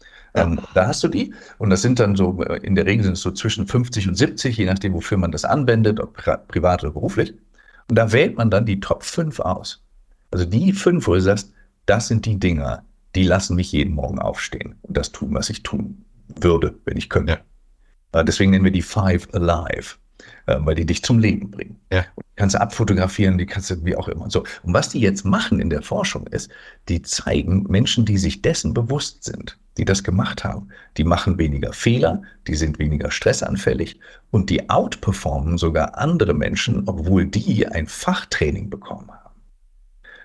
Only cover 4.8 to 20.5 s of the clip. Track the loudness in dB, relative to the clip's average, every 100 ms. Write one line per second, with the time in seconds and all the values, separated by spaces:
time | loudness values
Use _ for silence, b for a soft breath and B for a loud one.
4.8 | 0 -4 -2 0 0 -2 0 2 4 4
5.8 | 4 0 -4 -4 -2 -2 -4 0 2 2
6.8 | -2 -4 -2 -2 -4 -6 _ b b b
7.8 | 0 2 4 4 2 2 2 2 2 -2
8.8 | -2 -4 -4 -4 -4 -4 -4 -4 -8 -16
9.8 | _ -20 _ _ _ -4 0 2 2 2
10.8 | 2 2 2 4 4 2 -2 b b _
11.8 | 0 2 2 0 0 0 2 0 -2 -6
12.8 | -10 _ _ 0 4 2 2 -2 0 0
13.8 | 0 -2 -4 -4 -4 -4 -8 -8 -12 -14
14.8 | -6 -4 -4 -6 -4 -4 -4 -6 -6 -6
15.8 | -6 -12 -20 _ -20 -2 2 2 0 -4
16.8 | -6 -6 -2 -2 0 -2 -6 _ _ _
17.8 | _ _ _ 0 2 4 4 6 4 2
18.8 | -2 0 2 0 -2 0 0 0 -2 -8
19.8 | -10 -18 _ B B B -2